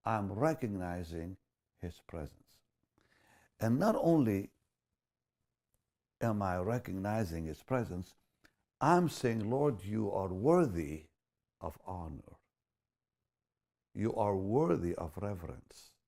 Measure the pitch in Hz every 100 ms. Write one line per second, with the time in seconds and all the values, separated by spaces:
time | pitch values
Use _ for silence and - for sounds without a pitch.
0 | 110 110 98 98 156 151 117 98 90 87
1 | 82 82 85 95 _ _ _ _ 87 -
2 | - 85 73 - _ _ _ _ _ _
3 | _ _ _ _ _ _ 110 127 208 214
4 | 165 160 117 98 95 _ _ _ _ _
5 | _ _ _ _ _ _ _ _ _ _
6 | _ _ 117 104 95 90 92 123 - 95
7 | 101 110 95 82 80 76 - 131 98 90
8 | 90 _ _ _ _ _ _ _ 143 175
9 | 165 - 123 113 104 131 147 107 95 107
10 | 101 98 95 92 127 175 147 85 73 78
11 | - _ _ _ _ _ 87 - - 92
12 | 80 71 - - _ _ _ _ _ _
13 | _ _ _ _ _ _ _ _ _ 101
14 | 107 113 104 98 98 123 165 160 87 85
15 | 82 90 101 95 80 - - - - _